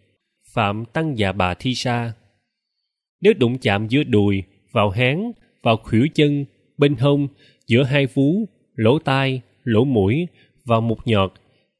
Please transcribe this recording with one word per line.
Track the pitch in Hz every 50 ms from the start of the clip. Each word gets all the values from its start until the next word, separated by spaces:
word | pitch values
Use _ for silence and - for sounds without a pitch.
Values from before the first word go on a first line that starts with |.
| _ _ _ _ _ _ _ _ _ _ -
"Phạm | 123 110 101 101 107 117
tăng | - - 156 165 160 139 110
già | 104 95
bà | 95 101 92 90 90
thi | - - 135 123
sa." | - - 131 120 120 117 117 110 - _ _ _ _ _ _ _ _ _ _ _ _ _ _ _ _ _ _ _ _
Nếu | - 202 226
đụng | - 123 117 123 127
chạm | - 113 98 101 110 107
giữa | 117 139 151
đùi, | 175 - 107 101 101 98 95 95 - _ _ _ _
vào | - 120 104 107
háng, | 92 117 123 127 139 170 214 240 226 _ _ _ _ _
vào | - 117 113 107
khuỷu | - - - 110 127 156 -
chân, | - 151 147 147 143 139 - _ _ _ _ _ -
bên | 143 143 147
hông, | 110 127 143 143 143 143 139 - _ _ _ _ _ _ -
giữa | 113 120 139
hai | 123 143 147 139
vú, | 127 - 139 135 143 170 208 226 190 _ _ _ _ _
lỗ | - 110 110 135 160
tai, | - - 135 135 135 135 131 131 - _ _ _ -
lỗ | 120 107 107 123
mũi, | 143 131 110 95 95 113 151 180 170 _ _ _ _ _ _ -
vào | 117 117 113
mụt | 113 117 110 - -
nhọt, | 123 110 101 95 92 - _ _ _ _ _ _ _ _